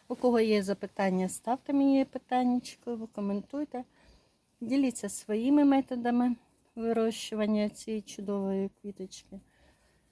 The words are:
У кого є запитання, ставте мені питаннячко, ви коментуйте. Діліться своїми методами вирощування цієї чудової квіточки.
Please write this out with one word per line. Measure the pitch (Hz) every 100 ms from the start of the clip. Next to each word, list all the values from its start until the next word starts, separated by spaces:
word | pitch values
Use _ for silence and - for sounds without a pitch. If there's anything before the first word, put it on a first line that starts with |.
| _
У | 247
кого | 247 233
є | 220 208
запитання, | 190 196 202 - 196 185 185
ставте | - - 262 -
мені | 277 277 269 262
питаннячко, | 254 - 254 247 247 247 - - 233
ви | 220
коментуйте. | - 202 202 - 285 294 247 254 _ _ _ _ _ _ _
Діліться | 226 269 269 226 202
своїми | - - 214 247 294 285
методами | 269 262 247 240 240 247 240 _ _ _ -
вирощування | 226 226 226 226 - 214 214 214 208
цієї | - - 220
чудової | - - 202 202 196 196 196 -
квіточки. | 202 196 190 - - 196 - _ _ _ _ _ _